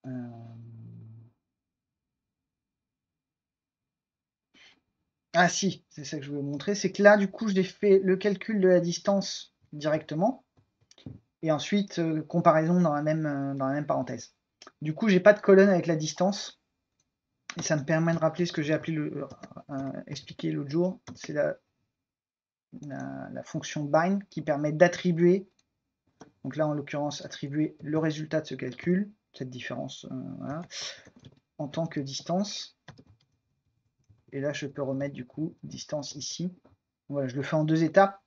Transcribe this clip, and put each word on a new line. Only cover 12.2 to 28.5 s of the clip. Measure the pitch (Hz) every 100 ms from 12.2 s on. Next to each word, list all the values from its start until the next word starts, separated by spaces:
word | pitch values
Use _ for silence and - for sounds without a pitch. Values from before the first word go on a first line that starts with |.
comparaison | 151 170 170 156 160 180
dans | 170
la | 147
même, | 151 160 151
euh, | 143 139 139
dans | 135
la |
même | 143 147
parenthèse. | 135 131 123 - _ _ _ - _
Du | 151
coup, | 156 220
j'ai | 180
pas | 185
de | 208
colonne | - 190 202
avec | 180 165
la | 160
distance, | 156 - 180 196 - - _ _ _ _ _ _ _ _ - -
et |
ça | - 156
me | 151
permet | 160 165
de | 165
rappeler | 160 160 175
ce |
que | 170
j'ai | 147
appelé | 151 151
le, | 156 151 147
euh, | 135 135 - - -
euh, | 139 135 - -
expliqué | 143 - - 165
l'autre | 156 139
jour, | 156 180 185 - 123
c'est | -
la, | 147 147 - _ _ _ _ _ _ _ _ _ _ _ -
la, | 147 135 131 67 -
la | 123
fonction | - 156 - 156 143
bind | 156 175 202 -
qui | -
permet | 147 143 151
d'attribuer, | 151 170 170 180 165 175 190 190 _ _ _ _ _ _ _ - _
donc | 135 131
là | 156
en |
l'occurrence | 147 139 147 147 139
attribuer | - - 143 147 156 -
le | 151 156
résultat | 156 151 156 156
de |
ce | 156